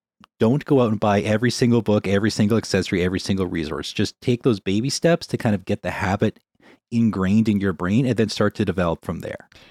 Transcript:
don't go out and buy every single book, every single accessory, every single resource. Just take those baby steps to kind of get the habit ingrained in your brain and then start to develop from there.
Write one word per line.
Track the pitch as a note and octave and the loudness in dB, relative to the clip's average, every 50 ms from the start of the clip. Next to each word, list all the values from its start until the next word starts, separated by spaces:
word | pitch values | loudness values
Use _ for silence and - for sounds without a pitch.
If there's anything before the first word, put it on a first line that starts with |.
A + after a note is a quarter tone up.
| _ _ _ _ - _ _ - | _ _ _ _ -20 _ _ 0
don't | A2 A2+ C#3 D3 - | 2 2 2 0 0
go | - D3 C3 | 2 2 2
out | A#2+ G#2+ | 2 2
and | A2 G2 | 0 0
buy | - G#2 G2+ G#2 | 0 2 2 2
every | - G#2+ G#2+ G#2+ B2 A#2+ | 2 2 0 0 0 0
single | - - C3 A#2 A#2 A#2+ | 0 2 2 2 4 2
book, | G#2 A2 G#2 G#2 - F#2+ | 2 2 2 2 2 0
every | G2 G2 A2 G#2+ | 0 2 0 0
single | - - G#2+ G2+ A#2 G#2+ | 0 2 2 2 2 0
accessory, | - - - F#2+ F2 - G2+ F2 F2 | 0 0 0 -2 0 0 0 0 0
every | F#2 F#2+ F2+ | 0 -2 -2
single | - - G2 F#2+ F#2+ | -2 -2 -2 -2 -2
resource. | F2+ F#2 E2 D#2 D2+ D2+ C#2+ D2+ - - | -2 -4 -4 -4 -4 -6 -8 -8 -8 -4
Just | - G#2 - - _ | -4 -4 -4 -4 _
take | - C3 B2 A#2+ - | -4 -2 -2 0 0
those | C#3 A2 F#2+ | 0 -2 0
baby | - G2 F#2+ G#2+ A#2+ C3+ | -2 -2 -2 -2 -2 -4
steps | - - - E3 F3 - - - | -4 0 0 0 0 0 -2 -6
to | - - | -6 -4
kind | - A#2 G#2 | -2 -2 -2
of | F2+ - | -2 -2
get | - G2+ - - | -4 -6 -6 -4
the | F2 | -6
habit | - - G2+ F#2 G2 - A2+ G#2 - _ _ _ _ _ _ - - _ _ _ | -6 -4 -2 -2 -2 0 0 -2 -2 _ _ _ _ _ _ -20 -20 _ _ _
ingrained | A#2+ A#2 A#2 A2 F#2 F#2+ F#2+ F#2 G#2 A2+ A2 A2 | -2 0 0 0 0 0 0 2 2 2 2 2
in | G#2 G2 | 0 0
your | G2 G2 E2+ | 0 -2 -2
brain | - F2 F2+ G#2 B2+ C#3 | -2 -2 0 0 0 2
and | B2+ A#2 G#2+ | 0 0 0
then | A2 G2+ | 0 0
start | - - G#2+ G#2 - | 0 0 -2 0 0
to | - G#2+ | 0 0
develop | F#2+ E2+ F#2 F2 E2+ E2 - - | 0 0 0 0 -2 -2 -4 -6
from | - E2 - | -8 -10 -8
there. | - - - - - _ _ - - - | -10 -12 -14 -14 -16 _ _ -20 -20 -20